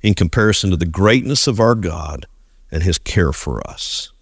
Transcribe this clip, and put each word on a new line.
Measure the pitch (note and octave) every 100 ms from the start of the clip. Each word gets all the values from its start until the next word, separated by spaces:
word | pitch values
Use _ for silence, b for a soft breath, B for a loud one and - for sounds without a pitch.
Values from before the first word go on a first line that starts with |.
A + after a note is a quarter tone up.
in | G#2+
comparison | G2+ F2+ - G#2+ G2+ G2
to | F2+
the | F2
greatness | E2 G2+ B2+ B2 C#3 -
of | A2+
our | A2+
God | A#2 F2+ E2 D2+ C#2+ - _ _ _ -
and | E2
His | F2 E2+
care | - - E2
for | - - A#1+ -
us. | - - - - _